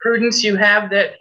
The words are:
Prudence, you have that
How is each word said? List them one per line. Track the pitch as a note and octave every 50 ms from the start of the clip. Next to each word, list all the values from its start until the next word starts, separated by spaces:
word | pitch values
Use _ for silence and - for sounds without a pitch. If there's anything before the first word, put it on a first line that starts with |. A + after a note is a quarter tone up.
Prudence, | - A#3 A#3 A3+ A#3 A#3+ - - G#3+
you | G#3 G3
have | F#3+ G#3 G#3 G#3 G#3+ G#3 G3
that | G3+ G3+ F3+ - - -